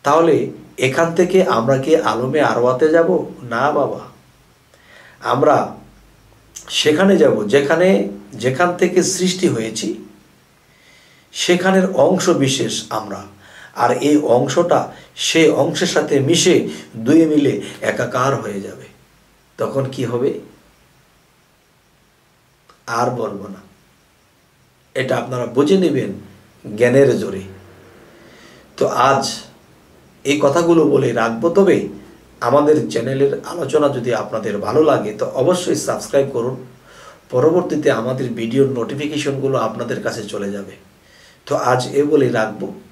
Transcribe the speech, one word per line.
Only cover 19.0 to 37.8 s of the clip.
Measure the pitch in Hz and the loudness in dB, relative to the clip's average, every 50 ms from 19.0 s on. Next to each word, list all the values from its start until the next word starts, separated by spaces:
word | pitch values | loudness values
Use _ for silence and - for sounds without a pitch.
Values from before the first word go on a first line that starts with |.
| _ _ _ _ _ _ _ _ _ _ _ - | _ _ _ _ _ _ _ _ _ _ _ -6
তখন | 113 107 - 135 131 - - | -6 -4 -2 -4 -4 -4 -6
কি | - 123 113 | -6 -6 -4
হবে? | 120 120 131 - - - - - - _ _ _ _ _ _ _ _ _ _ _ _ _ _ _ _ _ _ _ _ _ _ _ _ _ _ _ _ _ _ _ _ _ _ _ _ _ _ _ _ _ _ _ _ _ _ | -2 -2 -2 -2 -4 -6 -12 -18 -20 _ _ _ _ _ _ _ _ _ _ _ _ _ _ _ _ _ _ _ _ _ _ _ _ _ _ _ _ _ _ _ _ _ _ _ _ _ _ _ _ _ _ _ _ _ _
আর | - 117 117 123 123 123 120 | -8 -4 -2 -2 -2 -2 -6
বলবো | 110 101 98 98 101 | -8 -8 -8 -12 -14
না, | 101 95 - - - _ _ _ _ _ _ _ _ _ _ _ _ _ _ _ _ _ _ _ _ _ _ _ _ _ | -14 -16 -18 -20 -20 _ _ _ _ _ _ _ _ _ _ _ _ _ _ _ _ _ _ _ _ _ _ _ _ _
এটা | 135 127 120 127 120 | -6 -4 -2 -4 -4
আপনারা | - 127 131 123 120 110 110 | -4 -6 -6 -6 -6 -2 0
বুঝে | 131 147 - 196 190 180 | 0 2 4 4 2 2
নেবেন | 156 139 127 107 98 95 - - - - - _ _ _ _ - | 0 0 -2 -4 -4 -8 -12 -16 -20 -20 -20 _ _ _ _ -16
জ্ঞানের | 107 104 107 120 123 127 139 139 123 113 101 | -14 -2 0 2 4 6 6 4 4 4 0
জোরে। | - 98 95 95 - - - - - - - - - - - - - - - - - - - - - - - - - _ _ | -4 -6 -8 -10 -12 -14 -18 -20 -20 -20 -20 -20 -20 -20 -20 -20 -20 -20 -20 -20 -20 -20 -20 -20 -20 -20 -20 -20 -20 _ _
তো | - - - - - 123 135 | -4 -2 -2 0 2 2 2
আজ | 135 - - - - - - - - _ _ _ _ _ _ _ _ _ _ _ _ _ _ | 2 2 -2 -6 -8 -12 -16 -20 -20 _ _ _ _ _ _ _ _ _ _ _ _ _ _
এই | 139 147 147 143 | -2 0 2 2
কথাগুলো | 139 139 170 165 170 170 160 151 147 139 | 2 2 2 2 4 4 4 4 4 2
বলে | 135 131 120 113 117 | 2 2 0 0 0
রাখবো। | 110 117 117 113 - 170 - | 0 -2 -2 -2 -2 2 4
তবে | 196 190 175 147 - - - - - - - - - _ _ _ _ | 4 4 4 4 2 0 -6 -12 -16 -20 -20 -20 -20 _ _ _ _
আমাদের | 120 120 135 147 147 151 151 - 120 - - | -2 2 2 2 4 4 2 2 0 -2 -4
চ্যানেলের | - - 131 135 135 139 139 135 - - - | -4 -4 -4 0 0 0 0 0 -4 -8 -12
আলোচনা | - 175 156 131 151 151 147 135 123 | -8 -8 -6 -2 0 2 2 2 0
যদি | 127 117 123 117 107 | -2 -4 -2 -4 -4
আপনাদের | 104 - - 107 101 113 101 101 95 | -4 -6 -8 -6 -6 -6 -6 -6 -6
ভালো | 104 117 147 156 151 | 0 2 4 4 4
লাগে, | 131 110 104 107 104 - | 2 2 -2 -6 -6 -6
তো | - - - 139 | -6 -4 -2 0
অবশ্যই | 131 165 180 180 - - 160 - - | 0 0 0 0 -2 -4 -4 -2 -2
সাবস্ক্রাইব | - 113 104 - - - 139 139 - - | -4 -6 -6 -6 -2 0 0 0 0 -4
করুন। | 120 113 127 131 131 - - - _ _ - - - - - - _ _ _ - | -4 -4 -4 -6 -8 -14 -20 -20 _ _ -20 -20 -20 -20 -20 -20 _ _ _ 0
পরবর্তীতে | 123 135 160 170 180 - - 160 147 | 2 2 4 2 2 0 0 -4 0